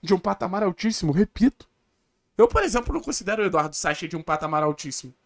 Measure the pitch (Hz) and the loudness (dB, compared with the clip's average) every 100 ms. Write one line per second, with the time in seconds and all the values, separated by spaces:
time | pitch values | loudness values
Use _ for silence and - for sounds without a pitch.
0 | 165 190 202 202 - 190 208 - 220 220 | 2 0 2 -2 -2 0 -2 0 -2 -2
1 | 156 147 208 - 247 - - _ _ _ | 0 2 2 4 2 2 -20 _ _ _
2 | _ _ _ - 226 - 381 226 240 311 | _ _ _ 4 4 4 0 -2 -2 -6
3 | - 285 185 214 202 156 151 151 160 151 | -6 -8 -4 -2 0 0 -2 -2 -4 -4
4 | 160 165 156 151 156 156 151 147 143 131 | -6 -8 -4 -4 0 0 0 -2 -8 -10
5 | 127 - | -14 -20